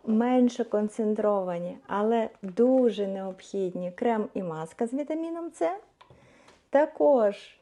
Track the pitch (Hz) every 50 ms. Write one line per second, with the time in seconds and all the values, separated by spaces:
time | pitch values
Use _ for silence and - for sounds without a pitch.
0 | - 233 220 220 240 247 254 254 247 240 240 - 226 - - 208 214 208 - -
1 | 220 214 214 220 214 208 202 196 185 180 175 175 175 180 185 - - - 190 202
2 | 208 220 233 226 220 226 - _ - 190 175 226 240 254 262 262 247 233 196 208
3 | 202 190 196 190 190 190 185 185 - - - 196 190 180 180 180 180 180 180 -
4 | - 240 226 214 208 - - 208 185 170 156 156 160 - - - 240 226 262 285
5 | 285 269 311 320 330 330 330 339 339 330 - - 339 330 370 427 - _ _ _
6 | - _ - _ _ _ _ _ _ - - _ _ _ - 277 311 302 - -
7 | 302 294 277 240 214 202 202 - - - - _